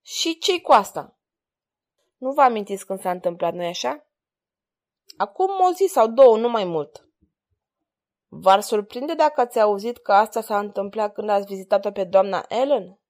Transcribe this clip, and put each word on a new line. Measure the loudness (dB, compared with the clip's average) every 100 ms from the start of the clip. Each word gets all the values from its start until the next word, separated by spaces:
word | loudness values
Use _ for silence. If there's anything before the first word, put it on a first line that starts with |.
„Și | -12 -6 -6 -4
ce-i | -2 -4
cu | 2
asta?” | 2 2 -10 -16 _ _ _ _ _ _ _ _ _ _ _
„Nu | -8
vă | 2
amintiți | 2 2 -6 -10 -10
când | -8
s-a | -6
întâmplat, | -4 -6 -4 -6
nu-i | -4 -8
așa?” | -6 -8 -8 _ _ _ _ _ _ _ _ _ _ _ -8
„Acum | -8 -2 -4 0
o | 0
zi | 0 -2
sau | 2 0
două, | 8 8 8
nu | 2
mai | -2
mult.” | -4 -4 -8 -12 _ _ _ _ _ _ _ _ _ _ _ _ _
„V-ar | -4 2 2
surprinde | 2 -4 -4 -10 -8
dacă | 0 0 2
ați | -2 2
auzit | 0 0 -6 -10
că | 2
asta | 2 2 -2
s-a | -4 -4
întâmplat | -4 -8 -8 -4 -6
când | -6 -2
ați | -2 -2
vizitat-o | -12 -2 -2 -2
pe | -6
doamna | 2 2 2 -2 -4
Ellen?” | -2 0 0 -2 -20 _